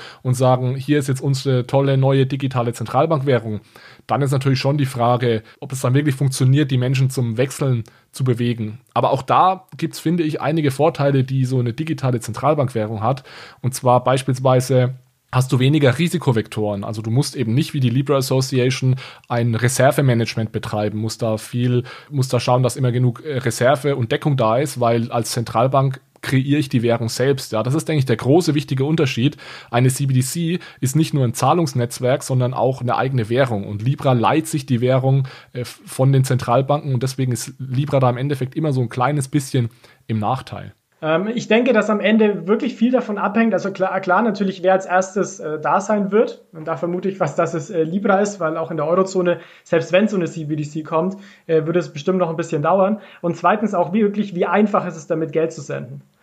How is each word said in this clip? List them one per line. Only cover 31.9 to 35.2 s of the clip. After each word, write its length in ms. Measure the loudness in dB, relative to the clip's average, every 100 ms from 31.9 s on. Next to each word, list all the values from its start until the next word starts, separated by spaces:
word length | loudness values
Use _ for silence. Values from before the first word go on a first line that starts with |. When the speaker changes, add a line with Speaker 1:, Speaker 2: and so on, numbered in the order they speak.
| -2 0 0
Speaker 1:
sondern 320 | 0 0 0 0
auch 260 | -2 -2
eine 160 | -2 -2
eigene 320 | 0 -2 0
Währung. 380 | 0 0 -2 -4
Und 160 | -4
Libra 300 | -2 0 2
leiht 340 | 2 4 2 0
sich 180 | -6 -2
die 160 | 0
Währung, 460 | 2 2 2 0